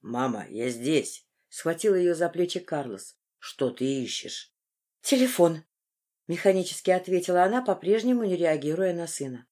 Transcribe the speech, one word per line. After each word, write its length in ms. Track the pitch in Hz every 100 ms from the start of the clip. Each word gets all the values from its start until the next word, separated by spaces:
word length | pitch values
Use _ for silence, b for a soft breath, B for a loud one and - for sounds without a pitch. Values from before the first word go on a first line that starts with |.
"Мама, 460 | 101 120 131 110 -
я 200 | 104 123
здесь!" — 580 | 117 123 156 - - _ _ _
схватил 420 | - 165 165 214
ее 200 | 190 180
за 160 | 165 170
плечи 300 | 170 175 180
Карлос. 580 | 180 151 131 98 - _ _ _
"Что 300 | - - 131
ты 160 | 123
ищешь?" 680 | 131 135 117 - - - - _ _ _ _ _
"Телефон!" — 640 | - 269 254 - 170 160 - _ _ _ _ _ _
механически 640 | 170 202 190 180 - -
ответила 540 | 180 180 185 175 180
она, 160 | 185 233
по-прежнему 640 | 254 190 170 220 233 247
не 120 | 214 175
реагируя 580 | 165 156 143 165 190
на 120 | 170 165
сына. 400 | - 139 123 -